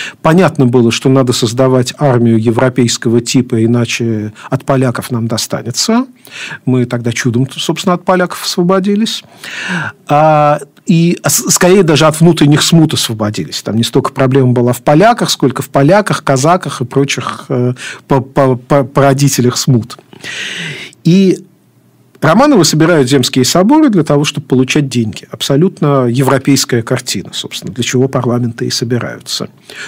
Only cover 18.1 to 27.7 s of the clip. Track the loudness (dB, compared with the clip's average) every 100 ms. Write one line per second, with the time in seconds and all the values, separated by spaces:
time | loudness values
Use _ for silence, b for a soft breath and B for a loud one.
18.1 | -2 0 0 2 0 0 0 2 2 2
19.1 | 2 2 2 0 0 0 0 -2 -12 _
20.1 | B B B B B -12 -12 B -4 2
21.1 | 4 4 0 -6 _ _ _ _ _ _
22.1 | _ 0 4 4 4 2 2 2 4 2
23.1 | 2 0 0 0 2 4 4 4 2 2
24.1 | 0 0 -6 -2 0 0 0 -2 -2 -4
25.1 | -6 -14 -12 -2 2 0 0 0 2 0
26.1 | 0 0 0 2 0 0 -2 -2 -4 -4
27.1 | -10 -10 -12 -12 -12 -12